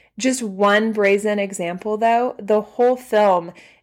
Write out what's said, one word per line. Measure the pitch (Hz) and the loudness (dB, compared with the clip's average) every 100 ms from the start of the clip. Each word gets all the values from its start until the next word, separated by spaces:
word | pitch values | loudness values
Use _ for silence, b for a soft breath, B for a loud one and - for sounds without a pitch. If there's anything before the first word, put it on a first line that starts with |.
| b - | b -4
Just | 254 254 | -4 -2
one | 220 190 202 208 220 | -6 0 2 2 0
brazen | 214 196 202 208 208 | 0 2 2 0 -2
example, | 196 202 175 180 214 214 | -4 -6 -8 -6 -6 -2
though, | 226 233 247 - | 0 2 0 -4
the | 202 214 | 0 0
whole | 208 - 247 247 | 0 0 0 0
film | - 214 208 180 170 B B B | 0 2 4 2 -2 B B B